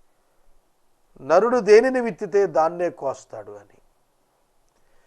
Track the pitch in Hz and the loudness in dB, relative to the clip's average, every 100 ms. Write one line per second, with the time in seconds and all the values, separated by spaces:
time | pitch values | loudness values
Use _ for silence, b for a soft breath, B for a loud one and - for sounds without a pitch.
0 | _ _ _ _ - - _ _ _ _ | _ _ _ _ -20 -20 _ _ _ _
1 | _ - 135 170 233 247 196 214 254 254 | _ -12 0 2 2 0 4 6 4 -2
2 | 233 170 202 196 190 156 160 175 175 - | -4 -8 -4 -2 0 0 -2 -2 -8 -6
3 | 135 117 - 110 104 104 101 _ _ _ | -10 -10 -14 -20 -18 -20 -20 _ _ _
4 | _ _ _ _ _ _ _ _ _ _ | _ _ _ _ _ _ _ _ _ _